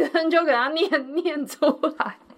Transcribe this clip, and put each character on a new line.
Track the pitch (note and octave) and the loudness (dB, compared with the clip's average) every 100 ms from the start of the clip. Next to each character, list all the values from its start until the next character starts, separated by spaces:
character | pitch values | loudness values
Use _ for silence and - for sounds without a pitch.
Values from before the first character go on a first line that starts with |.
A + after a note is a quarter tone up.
| C#4+ | 4
生 | E4+ D#4+ | 2 2
就 | E4 E4 | 2 2
给 | |
他 | A#3+ C4 | 2 0
念， | D#4+ F4+ D#4 C4 D4+ | 0 0 0 -2 -4
念 | F4 D4 C#4 | -4 -4 -6
出 | - D4+ - D#4 - | 0 2 2 -2 -2
来。 | - - - | -6 -8 -18